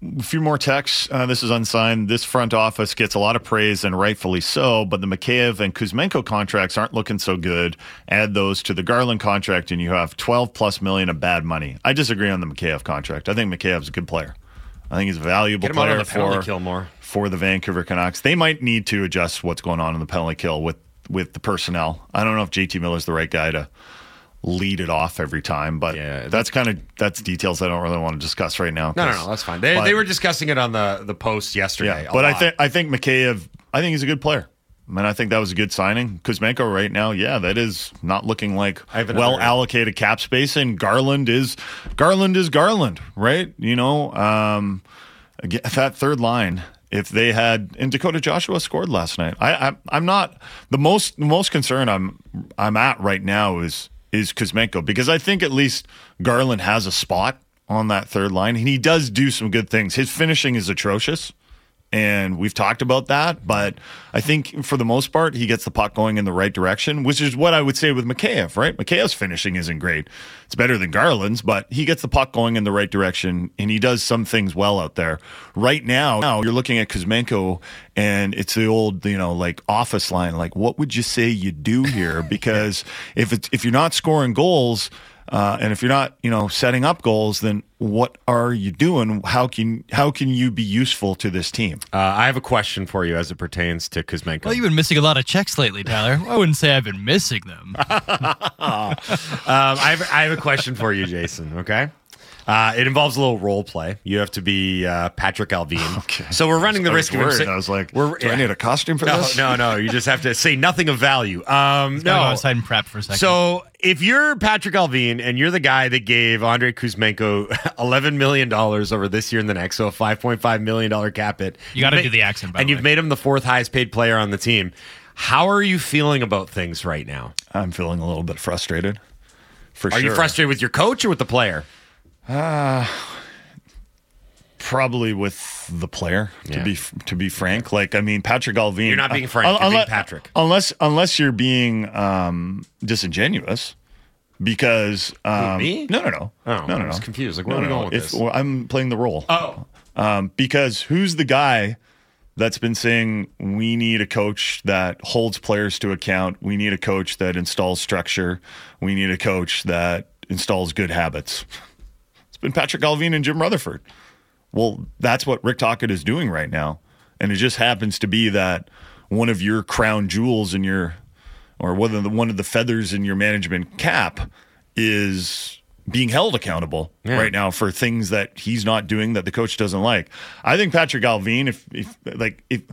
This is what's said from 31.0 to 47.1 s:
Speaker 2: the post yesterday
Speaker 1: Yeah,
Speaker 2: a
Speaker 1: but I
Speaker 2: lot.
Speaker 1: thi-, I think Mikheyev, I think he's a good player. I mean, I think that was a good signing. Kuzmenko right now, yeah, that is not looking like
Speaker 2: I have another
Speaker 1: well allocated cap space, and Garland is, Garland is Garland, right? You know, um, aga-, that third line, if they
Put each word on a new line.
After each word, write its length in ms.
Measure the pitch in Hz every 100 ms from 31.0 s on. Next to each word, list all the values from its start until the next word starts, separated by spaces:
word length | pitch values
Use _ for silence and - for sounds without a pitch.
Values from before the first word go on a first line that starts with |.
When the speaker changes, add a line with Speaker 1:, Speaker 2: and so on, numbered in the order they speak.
Speaker 2:
the 100 | 104
post 420 | 95 113 107 - 104
yesterday 480 | 95 - 101 80
Speaker 1:
Yeah, 60 | 73
Speaker 2:
a 40 |
Speaker 1:
but 100 | 117
I 80 | 143
Speaker 2:
lot. 80 | 139
Speaker 1:
thi-, 120 | 170 160
I 120 | 143
think 200 | 175 160
Mikheyev, 580 | 127 135 127 127 110 78 - _
I 80 | 143
think 100 | 170
he's 100 | 156
a 40 | 139
good 160 | 143
player. 260 | 151 143 - _ _ _ -
I 40 |
mean, 120 | 90 104
I 60 |
think 180 | 104 110
that 80 | 110
was 120 | 101
a 40 | 90
good 180 | 104
signing. 480 | - 95 113 120 90
Kuzmenko 500 | - 101 110 127 117
right 160 | 95 104
now, 200 | 104 110
yeah, 260 | 101 110 127
that 200 | 90 107
is 340 | 113 90 - -
not 240 | 107 98 110
looking 300 | 110 104 98
like 260 | 101 95 -
Speaker 2:
I 60 | 113
have 100 | 110
another 240 | 101 120
Speaker 1:
well 60 | 127
allocated 560 | 117 123 123 120 110 92
cap 240 | 104 113
space, 340 | - 127 139 151
and 240 | 131 95
Garland 480 | 101 117 135 139 127
is, 300 | 120 131 - - - - -
Garland 400 | 156 190 196 185
is 120 | 170
Garland, 520 | 139 180 220 127 160 - -
right? 360 | 110 160 - -
You 160 | 113 123
know, 380 | 127 147 143
um, 680 | 101 104 107 107 104 101 95 - - - - _ -
aga-, 160 | 90 92 - -
that 200 | 135 -
third 240 | 139 143
line, 420 | 117 120 95 90 - - _
if 180 | 98
they 240 | -